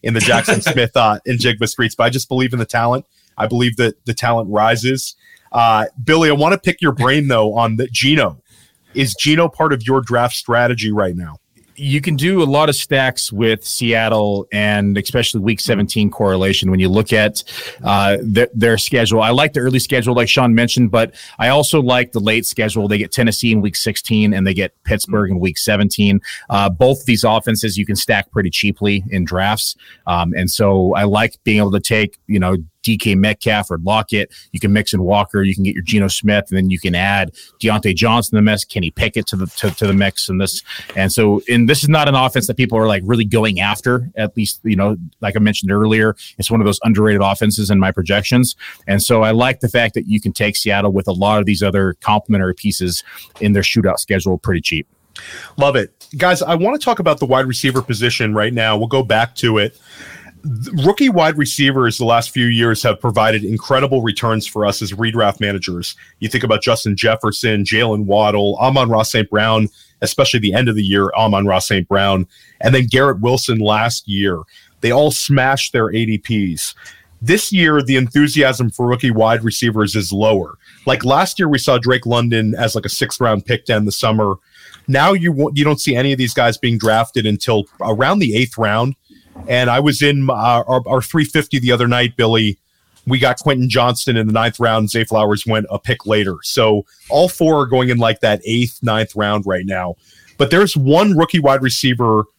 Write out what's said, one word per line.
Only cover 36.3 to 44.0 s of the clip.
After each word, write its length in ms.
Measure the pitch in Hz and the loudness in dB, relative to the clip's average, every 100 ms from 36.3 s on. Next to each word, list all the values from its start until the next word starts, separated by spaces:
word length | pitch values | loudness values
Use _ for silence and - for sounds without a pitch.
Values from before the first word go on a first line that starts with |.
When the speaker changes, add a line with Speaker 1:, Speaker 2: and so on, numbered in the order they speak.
| 104 - | 0 0
Speaker 2:
and 80 | 95 | 0
then 120 | 95 | 0
you 100 | 185 | 0
can 160 | 95 87 | -2 -2
add 380 | 95 101 87 - - _ | 0 0 -2 -8 -20 _
Deontay 320 | 110 107 104 | -2 0 -2
Johnson 380 | 90 113 117 110 | 0 2 0 0
to 40 | 107 | 2
the 40 | |
mix, 220 | 107 104 | 2 0
Kenny 260 | - 107 85 | -4 -6 -6
Pickett 380 | - 113 110 - | -4 -4 -4 -6
to 80 | 98 | -6
the, 120 | 92 | -6
to, 220 | - 104 | -4 -6
to 140 | - 104 | -2 0
the 80 | |
mix, 360 | 98 98 - - | 2 0 -2 -6
and 100 | 92 | -4
this. 240 | 98 - - - - - | -4 -6 -12 -18 -10 -2
And 160 | 95 | -2
so, 300 | - 107 101 - | 2 2 2 0
and 180 | 120 120 | 2 2
this 160 | 151 | 2
is 60 | 147 | 2
not 180 | 156 147 | 2 2
an 80 | 135 | 2
offense 320 | 131 131 107 | 2 0 -2
that 80 | 113 | -2
people 220 | 123 110 | 0 2
are, 100 | 110 | 2
like, 160 | 101 92 | 0 0
really 200 | 120 107 | 0 2
going 340 | 113 110 90 | 0 0 0
after. 500 | 101 104 - 123 | -2 -2 0 -2